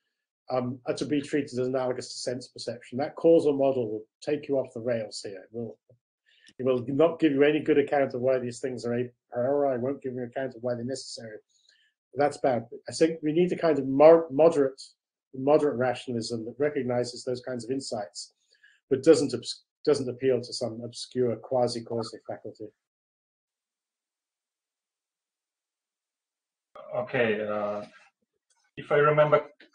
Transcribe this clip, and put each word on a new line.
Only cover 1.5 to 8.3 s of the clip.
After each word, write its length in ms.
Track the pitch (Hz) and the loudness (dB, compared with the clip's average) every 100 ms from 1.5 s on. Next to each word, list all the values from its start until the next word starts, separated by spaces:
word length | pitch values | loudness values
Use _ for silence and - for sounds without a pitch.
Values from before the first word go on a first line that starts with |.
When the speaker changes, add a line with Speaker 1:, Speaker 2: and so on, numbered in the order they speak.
| 123 | -4
Speaker 1:
as 80 | 127 | -4
analogous 420 | 131 127 127 120 | -2 -2 -4 -8
to 100 | - | -10
sense 300 | - 123 - | -8 -8 -10
perception. 500 | - - 117 - 123 | -14 -12 -12 -10 -8
That 160 | 151 - | -6 0
causal 400 | 165 165 143 139 | 6 6 6 2
model 320 | 139 131 110 | 2 0 -2
will 120 | 107 - _ | -6 -12 _
take 280 | - 147 143 | -6 -6 -2
you 100 | 139 | -4
off 160 | 127 | -4
the 60 | 120 | -6
rails 400 | 113 117 107 - | -4 -4 -6 -10
here. 180 | 110 95 | -14 -14
It 60 | 92 | -14
will, 260 | 113 113 - _ _ _ _ _ _ _ - | -10 -10 -12 _ _ _ _ _ _ _ -4
it 60 | |
will 200 | 127 127 117 | 0 0 0
not 320 | 139 160 165 | 2 2 4
give 120 | 160 | 2
you 120 | 135 | 4
any 160 | 143 151 | 4 4
good 180 | 127 147 | 2 2
account 360 | 135 147 135 | 2 2 0
of 60 | 123 | 0
why 180 | 127 | 0